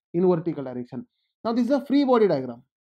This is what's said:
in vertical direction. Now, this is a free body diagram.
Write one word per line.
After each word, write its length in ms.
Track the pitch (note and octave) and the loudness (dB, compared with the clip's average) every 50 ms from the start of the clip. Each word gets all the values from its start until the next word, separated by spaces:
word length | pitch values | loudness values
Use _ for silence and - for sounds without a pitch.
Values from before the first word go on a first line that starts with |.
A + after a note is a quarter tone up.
| _ _ - | _ _ -2
in 140 | E3+ F#3 F#3 | 2 2 4
vertical 360 | F3+ E3 E3+ E3+ D#3 D3 C3+ | 2 2 -2 -4 -6 -6 -8
direction. 420 | B2+ B2 B2 A#2+ - - B2 A#2+ - _ _ _ _ _ _ - | -8 -10 -10 -10 -10 -12 -12 -14 -14 _ _ _ _ _ _ -6
Now, 100 | A3 A#3 | -4 -2
this 120 | B3 A#3+ | -2 0
is 40 | A3 | 0
a 140 | C#4+ C4+ B3+ | 0 -2 0
free 180 | - B3+ C#4+ C#4+ | 0 2 2 4
body 240 | B3+ B3+ A#3 G#3+ F#3+ | 4 4 4 4 4
diagram. 340 | D#3+ C3+ B2+ B2 A#2+ B2 _ _ _ _ _ _ | 2 0 -4 -6 -10 -14 _ _ _ _ _ _